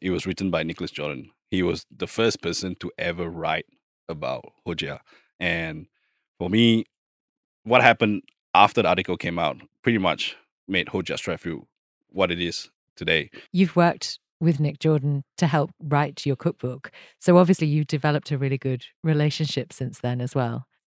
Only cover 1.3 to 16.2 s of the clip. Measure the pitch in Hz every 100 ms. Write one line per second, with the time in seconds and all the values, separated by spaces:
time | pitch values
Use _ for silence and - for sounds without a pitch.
1.3 | _ - 92 87 85 - - - - 113
2.3 | - 87 85 92 90 87 - 87 85 85
3.3 | 82 80 78 - _ _ _ - 78 64
4.3 | 64 - _ - 82 73 64 _ - _
5.3 | - 87 165 - 80 - _ _ _ _
6.3 | - 90 110 117 113 - _ _ _ _
7.3 | _ _ _ 113 123 120 113 107 101 -
8.3 | _ _ 92 104 - 90 90 92 87 87
9.3 | 85 78 67 - _ 123 113 92 73 -
10.3 | - _ _ - 95 - 101 80 69 -
11.3 | 80 87 78 - _ _ _ _ 95 90
12.3 | 87 85 - - _ _ - 82 80 -
13.3 | - - 180 185 175 170 - - - _
14.3 | - 165 143 147 139 160 151 143 143 -
15.3 | - 160 156 135 - 151 143 143 -